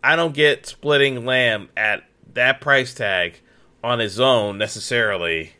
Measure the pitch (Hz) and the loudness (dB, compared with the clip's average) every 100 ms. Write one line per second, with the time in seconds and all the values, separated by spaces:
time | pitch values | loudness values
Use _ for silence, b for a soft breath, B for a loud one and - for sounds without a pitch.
0 | 131 165 170 143 151 139 - - 143 147 | 2 2 0 2 2 2 -4 -10 0 2
1 | 139 131 117 127 123 107 98 - 107 101 | 2 0 -2 2 2 0 -6 -4 -2 -2
2 | _ _ - - 123 135 147 139 127 - | _ _ -14 0 0 0 2 2 2 -4
3 | 110 95 87 - b b b b 117 120 | -2 -2 -2 -6 b b b b -4 -2
4 | 110 95 131 123 104 101 107 - - 120 | -2 0 2 2 0 -4 -6 -6 -4 -2
5 | 110 98 85 82 80 _ | 0 0 -2 -4 -6 _